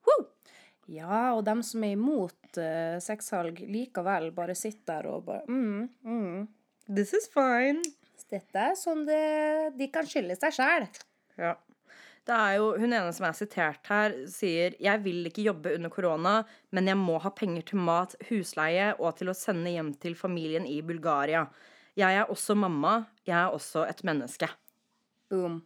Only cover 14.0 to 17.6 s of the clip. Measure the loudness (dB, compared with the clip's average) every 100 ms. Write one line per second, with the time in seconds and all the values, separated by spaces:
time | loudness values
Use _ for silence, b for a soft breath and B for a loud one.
14 | 2 0 -10 -4 0 2 0 0 0 2
15 | 0 -2 -4 -2 -2 -2 -2 -2 -4 -2
16 | 0 2 2 2 0 B B 0 2 4
17 | 2 0 -2 -4 -4 -4